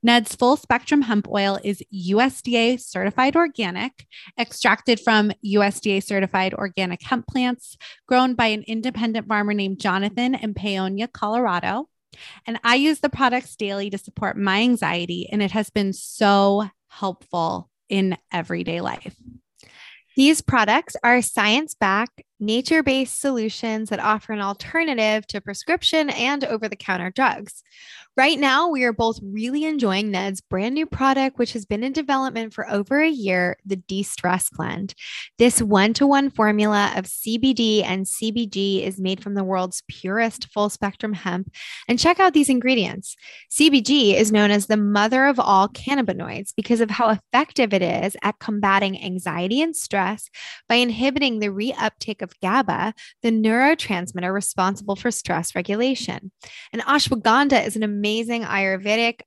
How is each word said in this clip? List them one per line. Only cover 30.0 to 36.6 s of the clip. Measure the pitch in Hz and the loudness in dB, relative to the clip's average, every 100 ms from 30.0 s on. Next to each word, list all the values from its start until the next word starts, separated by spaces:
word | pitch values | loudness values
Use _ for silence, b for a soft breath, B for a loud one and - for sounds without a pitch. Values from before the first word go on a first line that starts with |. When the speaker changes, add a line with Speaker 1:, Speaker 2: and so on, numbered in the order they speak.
| 214 | 0
Speaker 2:
Ned's | 190 196 190 | -2 -4 -6
brand | _ 185 214 | _ -2 -2
new | 285 320 | -2 -4
product, | - 269 269 269 262 | 0 2 2 0 0
which | 240 | -4
has | 233 196 | -4 -6
been | 208 | -4
in | 254 | -2
development | 277 277 269 262 226 226 | -4 -2 -2 -2 -6 -8
for | - - | -8 -4
over | 208 196 277 | -4 0 2
a | 320 | 2
year, | 285 196 185 180 - 196 | 0 0 0 0 -4 -6
the | 190 | -8
De-Stress | - 190 202 - 180 180 - | -4 -6 -6 -4 -2 -2 -4
Blend. | - - - 196 - B B B _ | -6 -8 -6 -8 -12 B B B _
This | 240 - | 2 4
one-to-one | 214 202 208 226 277 277 277 | 2 4 4 4 4 4 2
formula | - 214 208 | 2 2 4